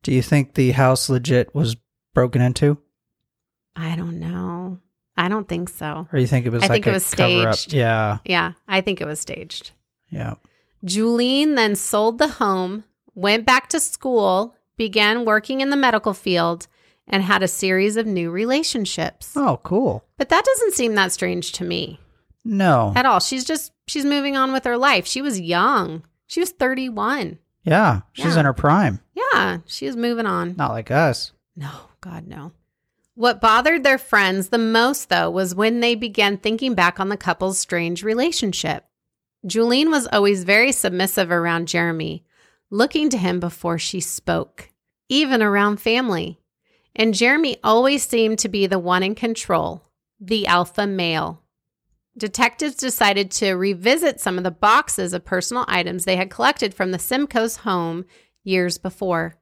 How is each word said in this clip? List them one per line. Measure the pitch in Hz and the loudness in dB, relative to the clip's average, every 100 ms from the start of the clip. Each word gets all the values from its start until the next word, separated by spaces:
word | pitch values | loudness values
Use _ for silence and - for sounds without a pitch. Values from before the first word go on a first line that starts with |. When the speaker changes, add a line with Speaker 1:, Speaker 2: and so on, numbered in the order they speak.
Speaker 1:
Do | - | 2
you | 131 | 0
think | - 147 135 | 4 2 2
the | - 127 | 2 2
house | 131 131 131 - | 4 4 2 0
legit | 127 127 123 120 | -2 2 2 2
was | 143 117 117 _ _ _ | -2 -2 -4 _ _ _
broken | - 127 123 | 0 2 2
into? | 123 127 147 147 _ _ _ _ _ _ _ _ _ - | 2 4 2 2 _ _ _ _ _ _ _ _ _ -10
Speaker 2:
I | 160 | -8
don't | 165 170 165 | -6 -8 -8
know. | 165 180 180 175 185 180 _ _ _ - | -8 -8 -8 -8 -10 -14 _ _ _ -6
I | 180 | -2
don't | 214 202 | -4 -4
think | 170 180 | -6 -8
so. | - 151 156 156 | -10 -10 -10 -4
Speaker 1:
Or | 147 | 0
you | 123 | 2
think | 131 120 | 2 0
it | |
was | 117 | 0
Speaker 2:
I | 117 | 2
Speaker 1:
like | 113 | 2
Speaker 2:
think | 104 | 2
it | |
Speaker 1:
a | |
Speaker 2:
was | 95 - | 0 -2
Speaker 1:
cover-up? | - 180 180 110 | 0 2 4 2
Speaker 2:
staged. | 107 - | 0 0
Speaker 1:
Yeah. | 131 117 113 107 107 | 0 2 2 0 -2
Speaker 2:
Yeah, | - 175 170 170 - | -2 0 -2 -6 -4
I | 190 | -2
think | 190 185 | -2 -6
it | 156 | -8
was | 151 | -10
staged. | - - 160 - - _ _ _ _ | -10 -12 -14 -16 -18 _ _ _ _
Speaker 1:
Yeah. | - 117 113 _ _ _ _ | -10 -8 -10 _ _ _ _
Speaker 2:
Julene | 185 196 226 233 247 269 302 277 | -6 0 2 2 2 2 2 2
then | 220 202 | 2 0
sold | - 208 220 233 | 0 2 2 2
the | 302 | -2
home, | - 208 185 180 208 - _ _ | 0 0 0 -2 -6 -12 _ _
went | - 196 220 226 | -2 0 2 4
back | 254 - | 2 2
to | 320 | -4
school, | - - 262 240 196 185 233 _ _ - | -2 -6 0 2 2 2 -2 _ _ -6
began | 220 208 208 233 | -2 2 2 2
working | 226 214 214 269 | 2 0 0 -2
in | 277 | 0
the | 285 | 2
medical | 262 214 214 | 2 2 0
field, | 185 - 175 170 170 - _ _ _ - | -4 -2 0 0 -2 -10 _ _ _ -2
and | 196 | -2
had | 190 196 | 2 2
a | 185 | 2
series | - 190 185 202 214 | -2 0 2 2 0
of | 220 | -2
new | 185 170 | -2 -4
relationships. | 175 226 277 320 240 196 - 160 _ - 294 | -4 0 0 0 -4 -4 -4 -6 _ -10 -2
Speaker 1:
Oh, | 269 123 | 0 -2
cool. | - 185 254 104 _ - | 0 0 0 -4 _ -8
Speaker 2:
But | 269 | 0
that | 330 | 2
doesn't | 480 523 453 | 2 2 0
seem | 381 240 208 | 0 0 2
that | 185 | 0
strange | - 180 180 - | -2 -4 -4 -8
to | - | -8
me. | 175 175 147 160 _ _ _ _ | -6 -6 -6 -12 _ _ _ _
Speaker 1:
No. | 226 196 185 131 107 156 | -4 2 6 6 4 2
Speaker 2:
At | 262 | 4
all. | - | 4
She's | - 262 | 2 -4
just, | 254 320 - _ - | -4 -4 -6 _ -8
she's | 302 | -2
moving | 277 285 277 277 | 0 0 0 0
on | 262 | 0
with | 262 | 0
her | 254 240 | 0 2
life. | 269 220 - | 2 2 0
She | 254 | -4
was | 285 202 | -4 -4
young. | 165 170 220 254 180 160 - _ _ | 0 2 4 2 0 -8 -14 _ _
She | - | -4
was | 359 | -4
thirty-one. | - 254 262 262 214 214 277 175 160 _ _ | -2 -2 0 -4 -4 -2 -2 -4 -10 _ _
Speaker 1:
Yeah. | - 165 202 101 - | 2 4 4 2 -4
She's | - 160 | -4 0
Speaker 2:
Yeah. | 165 | 2
Speaker 1:
in | 143 | 2
her | |
prime. | 127 147 180 165 101 _ | 2 2 4 2 -2 _
Speaker 2:
Yeah. | - 523 523 190 175 - | -4 0 0 0 -4 -10
She | - 277 | -10 -8
was | 240 | -4
moving | 240 233 220 | -2 -2 -2
on. | 175 175 175 | -2 -4 -4
Speaker 1:
Not | 135 | -4
like | 113 110 | -4 -2
us. | 131 160 117 - _ _ - | 2 2 0 -8 _ _ -14
Speaker 2:
No, | 139 135 - _ | -14 -14 -20 _
God, | 185 165 165 | -16 -14 -14
no. | - 151 _ _ _ _ _ _ | -16 -16 _ _ _ _ _ _
What | - 240 208 | 0 0 4
bothered | 226 220 277 330 | 4 4 4 2
their | 269 269 | 2 0
friends | - 214 190 190 190 | 2 2 2 0 0
the | 233 | 0
most, | 226 226 240 285 - | 2 2 2 0 -2
though, | 175 170 | 0 0
was | 175 190 | 0 -2
when | 180 220 240 | 0 0 2
they | 233 | 0
began | 233 233 202 202 196 | 0 -2 0 0 0
thinking | 214 220 262 | -4 -2 -2
back | 196 175 175 | 2 2 2
on | 190 | -4
the | 208 | -2
couple's | - 170 190 185 | -2 -2 -2 -4
strange | - 175 170 175 | -4 -2 -2 -4
relationship. | 202 226 320 320 214 180 - 147 _ _ _ _ _ _ 185 | -2 0 0 0 -4 -4 -4 -6 _ _ _ _ _ _ -6
Julene | 214 233 254 320 | 0 2 2 2
was | 302 233 | 2 2
always | 208 202 196 | 2 4 2
very | 180 208 262 | 4 4 4
submissive | - 202 180 196 - 175 | 0 -2 -2 -2 0 0
around | 175 170 170 170 | 0 0 -2 -2
Jeremy, | 170 170 165 160 160 _ _ _ _ _ | -2 -2 -2 -6 -10 _ _ _ _ _
looking | 202 233 - 302 | 0 0 2 0
to | 247 | 0
him | 180 180 | 0 -2
before | 175 - 175 165 | -4 -6 -4 -4
she | - 180 | -4 -6
spoke, | - - - 170 - - - _ _ _ _ | -8 -6 -2 -4 -4 -16 -20 _ _ _ _
even | 262 294 247 | 0 2 2
around | 214 202 208 208 | 2 4 2 0
family. | 226 240 254 175 175 170 _ _ _ _ _ - | 0 0 0 -2 -4 -12 _ _ _ _ _ -2
And | 226 | 0
Jeremy | 196 240 294 302 233 | 2 2 2 0 -2
always | 214 226 262 277 - | 2 4 4 0 0
seemed | 233 220 220 | 0 2 0
to | 208 | -2
be | 202 196 | 0 0
the | 190 | 0
one | 175 180 | 0 0
in | 190 | 0
control, | 220 233 226 - 170 160 - _ _ _ _ | -2 -4 -4 -2 0 0 -8 _ _ _ _
the | 190 220 190 | -4 -2 2
alpha | 175 175 - 208 | 2 2 -2 -2
male. | 190 170 160 160 165 _ _ _ _ _ _ _ - | -2 -2 -2 -4 -10 _ _ _ _ _ _ _ -8
Detectives | 214 208 240 - 302 - | -8 0 -2 0 -6 -4
decided | 262 - 208 202 196 | -6 0 0 2 -2
to | - 196 | -2 -2
revisit | 185 196 180 202 311 320 - | 0 -2 0 0 2 0 0
some | 202 185 | -4 -2
of | |
the | 180 | -4
boxes | 160 208 247 302 - 180 | 0 4 4 2 -6 -4
of | 175 | -6
personal | - 185 - 247 - | -4 -4 -2 -6 -2
items | 185 175 185 | -2 -2 -4
they | 180 185 | -2 -2
had | 190 | -4
collected | - 254 302 208 | 0 0 0 -6
from | - 185 | -4 -4
the | 180 | -4
Simcoe's | - 254 285 240 226 - | -4 -2 -2 -2 -2 -4
home | 220 180 165 165 185 _ _ _ | -4 -2 -2 -6 -12 _ _ _
years | 196 185 180 170 | -2 0 0 -4
before. | 190 - 190 170 165 - | -10 -6 -2 -2 -4 -10